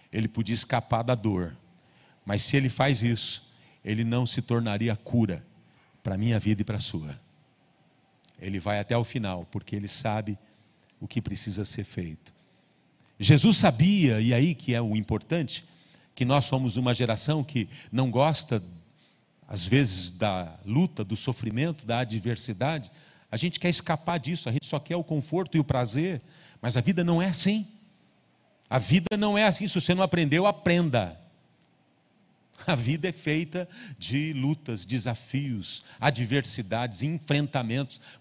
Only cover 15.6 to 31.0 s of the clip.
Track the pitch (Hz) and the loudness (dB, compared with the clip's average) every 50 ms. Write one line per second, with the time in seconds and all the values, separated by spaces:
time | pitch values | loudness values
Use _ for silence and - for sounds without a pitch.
15.6 | - _ _ _ _ _ _ _ _ _ _ - 127 120 143 143 123 - 139 131 | -14 _ _ _ _ _ _ _ _ _ _ -2 2 2 4 2 2 2 0 0
16.6 | 131 123 98 131 127 123 120 - 127 113 110 107 - 147 156 156 131 - - 120 | 0 0 0 0 0 0 2 2 2 0 0 -2 0 0 0 0 -2 -2 -2 -4
17.6 | 101 - - - - - - 123 131 127 110 123 139 160 151 - - - 120 104 | -4 -4 -8 -20 -14 -4 -2 0 0 2 4 4 4 4 2 -2 -2 -2 -4 -4
18.6 | 87 90 87 82 _ _ _ _ _ _ _ _ _ _ _ _ _ - 101 101 | -4 -6 -18 -20 _ _ _ _ _ _ _ _ _ _ _ _ _ -10 -8 -8
19.6 | 87 95 123 139 139 110 92 - - - - - 110 104 95 92 90 80 80 82 | 0 2 4 4 4 2 0 -4 -6 -8 -4 -2 -2 -2 -2 -2 -6 -8 -14 -14
20.6 | - 98 113 147 185 - - - 107 95 107 - - 135 123 - - 113 107 120 | -6 0 2 2 2 2 0 -6 -6 -4 -6 -4 -4 -4 -4 -4 -6 -4 -2 -2
21.6 | 147 170 156 - - 110 117 120 127 110 110 110 90 123 117 - - - 107 92 | -2 -2 -4 -6 -4 -4 -2 -2 -2 -2 -4 -4 -2 -4 -4 -4 -6 -10 -4 -2
22.6 | 127 147 165 151 113 - - - - - _ _ _ _ 107 120 160 180 - - | -2 -2 -2 -4 -8 -12 -20 -20 -20 -20 _ _ _ _ -6 -4 -4 -4 -4 -2
23.6 | - 175 170 - - - 160 147 - - 175 165 120 - 175 160 - 120 113 147 | -2 0 0 0 -2 -2 -4 -2 -2 -4 -4 -4 -4 -4 -6 -4 -4 -2 -2 -2
24.6 | - - - 143 - - 165 175 156 - 156 147 131 - 156 180 185 - - 160 | -4 -4 -6 -6 -6 -4 -6 -6 -4 -2 -4 -4 -2 -2 -2 -2 -2 0 0 0
25.6 | 143 - 135 127 123 110 - 143 165 190 175 120 - - - - - - - - | 2 2 0 0 0 0 0 -2 -2 -2 -4 -6 -8 -14 -20 -20 -20 -20 -18 -6
26.6 | - 123 113 123 - - 190 175 175 170 170 165 180 196 175 - - 196 208 220 | -4 0 0 2 2 2 2 2 2 2 2 2 2 0 0 0 2 2 2 0
27.6 | 202 - - - _ _ _ _ _ _ _ _ _ _ _ _ _ _ _ _ | -2 -8 -14 -20 _ _ _ _ _ _ _ _ _ _ _ _ _ _ _ _
28.6 | _ _ 123 131 113 90 131 190 165 - 214 202 208 208 202 202 220 208 165 - | _ _ 0 0 4 4 2 4 4 2 0 0 2 2 4 4 4 4 2 2
29.6 | 202 190 - 180 - - 180 185 190 - - 170 165 143 143 170 190 208 202 - | -4 -2 -2 0 2 2 2 4 2 2 2 2 2 4 4 4 4 2 2 2
30.6 | - 180 170 175 170 156 123 117 | 2 2 4 4 4 4 2 0